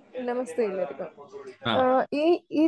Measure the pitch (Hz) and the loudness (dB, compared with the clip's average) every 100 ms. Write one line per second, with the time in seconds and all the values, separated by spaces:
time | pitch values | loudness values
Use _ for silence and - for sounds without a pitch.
0 | - 254 247 247 247 - 214 190 180 - | -16 -10 -6 -6 -4 -2 -2 -2 -4 -6
1 | 185 - - - - - - 113 254 262 | -12 -14 -18 -18 -18 -8 -2 2 4 2
2 | - 285 320 349 - 285 | 2 2 2 2 0 2